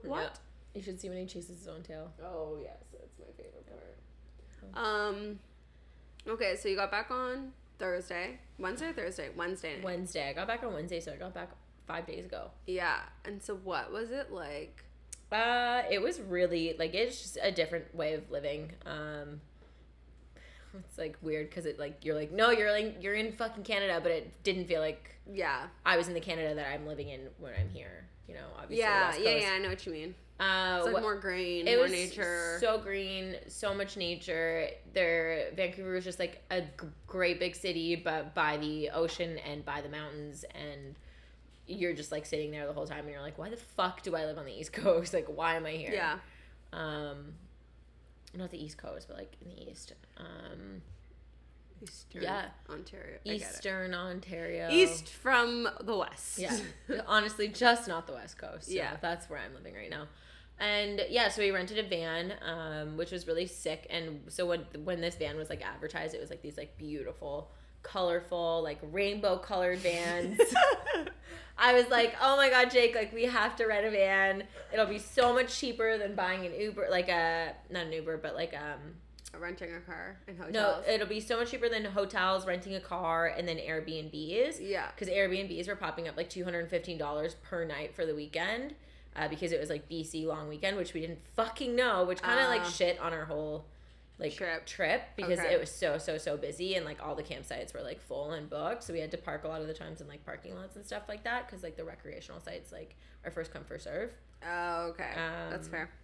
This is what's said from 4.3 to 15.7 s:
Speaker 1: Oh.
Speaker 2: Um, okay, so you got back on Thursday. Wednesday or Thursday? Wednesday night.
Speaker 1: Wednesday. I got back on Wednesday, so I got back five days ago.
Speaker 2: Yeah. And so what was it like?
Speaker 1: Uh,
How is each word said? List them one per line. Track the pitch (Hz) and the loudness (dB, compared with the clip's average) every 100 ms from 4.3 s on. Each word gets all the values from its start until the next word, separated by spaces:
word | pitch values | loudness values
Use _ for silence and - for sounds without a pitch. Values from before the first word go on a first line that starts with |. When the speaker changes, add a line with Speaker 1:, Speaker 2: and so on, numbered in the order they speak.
| - - - 190 196 | -20 -20 -20 -12 -4
Speaker 1:
Oh. | 220 214 208 | 0 0 0
Speaker 2:
Um, | 202 208 208 - - - - - - - - - | -2 -6 -10 -16 -20 -20 -20 -20 -20 -20 -14 -6
okay, | 226 202 180 | 0 0 0
so | 208 | 0
you | 196 | 0
got | 196 | 2
back | 202 220 | 0 0
on | 254 254 254 262 - - - | -2 -2 -4 -8 -14 -20 -6
Thursday. | 185 180 180 175 190 254 - - | -2 -2 -2 -4 -4 -8 -16 -6
Wednesday | 185 240 320 | -6 -4 -4
or | |
Thursday? | 285 185 185 139 156 | -4 -6 -6 -8 -4
Wednesday | 175 185 165 147 | -4 -4 -6 -6
night. | |
Speaker 1:
Wednesday. | 185 175 180 165 139 | -4 -4 -4 -4 -4
I | |
got | 143 202 | -4 -4
back | 233 | -4
on | 240 | -4
Wednesday, | 160 165 170 | -6 -6 -6
so | 165 | -8
I | 143 | -10
got | 180 | -10
back | 180 175 - - - - | -10 -12 -16 -20 -20 -8
five | 160 170 | -8 -6
days | - 180 | -10 -10
ago. | - - - - | -10 -12 -14 -6
Speaker 2:
Yeah. | 185 170 127 - - | 0 0 0 -4 -14
And | - 202 | -12 -10
so | - 196 | -8 -8
what | 190 160 113 | -4 -4 -4
was | 208 226 | -6 -4
it | 269 - | -6 -6
like? | 190 147 147 - - - - - - - | -8 -8 -8 -10 -16 -20 -20 -18 -18 -2
Speaker 1:
Uh, | 214 233 240 240 | 2 4 4 4